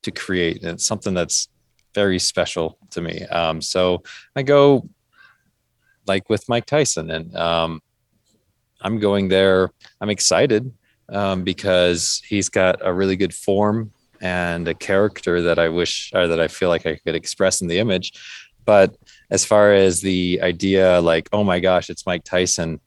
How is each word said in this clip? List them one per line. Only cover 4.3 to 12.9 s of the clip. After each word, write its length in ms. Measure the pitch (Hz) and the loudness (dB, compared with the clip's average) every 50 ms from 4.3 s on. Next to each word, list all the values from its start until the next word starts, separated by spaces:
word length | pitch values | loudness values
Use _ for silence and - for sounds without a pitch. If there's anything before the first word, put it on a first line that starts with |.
| _ | _
I 80 | 139 135 | -6 0
go, 440 | 131 147 143 139 143 139 127 - - _ _ _ _ _ _ _ _ _ _ _ _ _ _ _ _ _ _ _ _ _ _ _ - | 2 4 6 6 6 6 4 2 -6 _ _ _ _ _ _ _ _ _ _ _ _ _ _ _ _ _ _ _ _ _ _ _ -2
like, 220 | 98 98 - _ | -2 -2 0 _
with 180 | 110 104 - - | -2 -2 -2 -2
Mike 160 | 120 120 - | -4 -4 -2
Tyson, 440 | - - 151 151 - - - 80 80 | 0 0 0 0 0 -2 -6 -6 -8
and, 240 | 80 82 82 85 87 | -8 -8 -10 -10 -8
um, 460 | 87 85 85 85 82 82 82 82 80 _ _ _ _ _ _ _ _ _ _ _ _ _ _ _ _ _ _ _ _ | -4 -2 0 0 0 0 -2 -4 -10 _ _ _ _ _ _ _ _ _ _ _ _ _ _ _ _ _ _ _ _
I'm 180 | - 95 113 110 | -8 -6 -4 -2
going 280 | 104 101 101 101 98 95 | 0 0 0 0 0 2
there, 420 | 95 95 95 98 92 92 92 90 _ _ _ - _ _ | 2 4 4 4 4 2 2 0 _ _ _ -20 _ _
I'm 100 | 98 104 | -4 -4
excited, 640 | 104 101 - - 90 85 123 143 117 107 123 131 120 _ _ _ _ _ _ - | -4 -2 0 0 2 2 2 2 2 0 -2 -4 -14 _ _ _ _ _ _ -10
um, 340 | 98 101 101 98 95 92 92 | -6 -4 -2 -2 -2 -2 -4
because 800 | 92 92 - - 98 92 90 90 87 87 82 80 - - - - - | -4 -6 -4 0 0 2 4 4 2 0 0 -2 -4 -4 -6 -6 -4
he's 220 | 107 101 90 - | -4 -2 -2 -2
got 300 | - 101 92 92 90 - | 0 0 2 2 0 0
a 100 | - 92 | -2 -4